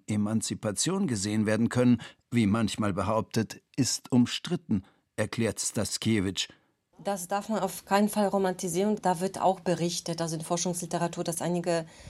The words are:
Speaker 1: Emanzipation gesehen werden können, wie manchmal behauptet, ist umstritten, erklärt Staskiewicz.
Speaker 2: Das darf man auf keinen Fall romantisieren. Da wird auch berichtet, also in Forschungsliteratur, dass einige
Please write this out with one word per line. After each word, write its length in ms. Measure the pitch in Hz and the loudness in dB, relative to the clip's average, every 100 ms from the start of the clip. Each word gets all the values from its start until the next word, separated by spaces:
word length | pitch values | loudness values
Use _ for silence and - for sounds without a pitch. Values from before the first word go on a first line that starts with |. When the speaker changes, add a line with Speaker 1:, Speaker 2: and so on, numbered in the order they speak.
| - | -2
Speaker 1:
Emanzipation 1040 | 107 104 110 - 92 110 101 151 190 196 | -2 0 0 -2 -4 -4 -2 -2 0 0
gesehen 380 | 113 98 107 107 | 0 0 0 2
werden 220 | 107 117 | 2 2
können, 320 | 127 123 120 - - _ | 4 6 4 2 -20 _
wie 160 | 120 107 | 2 4
manchmal 460 | 110 107 - 107 | 4 0 0 -2
behauptet, 680 | 92 95 110 - - 110 - _ | 0 0 0 0 -2 -2 -6 _
ist 380 | - 123 - - | -2 -2 -2 0
umstritten, 720 | 123 120 - - 170 - 98 - _ _ - | 2 2 0 -4 -6 -2 -2 -2 _ _ -6
erklärt 440 | 107 - 113 98 | -4 0 -2 -2
Staskiewicz. 840 | - - 101 - 110 110 95 87 - - _ _ _ - | -4 -4 -4 -2 0 2 2 -2 -6 -10 _ _ _ -12
Speaker 2:
Das 240 | 165 202 175 | -6 -6 -4
darf 200 | 202 202 | -4 -2
man 100 | 214 | -2
auf 260 | 185 - - | -2 -4 2
keinen 220 | 196 208 | 4 4
Fall 200 | 214 202 | 2 2
romantisieren. 680 | 196 190 180 185 165 202 214 | 2 0 -2 -2 0 0 2
Da 180 | 185 175 | 0 0
wird 200 | 190 190 | -2 0
auch 200 | 175 185 | 0 2
berichtet, 640 | - 165 170 175 - 165 | 0 0 0 -2 -6 -4
also 140 | 165 160 | -4 -4
in 60 | |
Forschungsliteratur, 840 | 160 175 185 175 170 170 170 170 | -4 -2 -2 -4 -4 -2 -2 -4
dass 180 | 170 170 | -6 -4
einige 440 | 160 175 175 170 160 - - | -2 -2 0 0 -2 -12 -20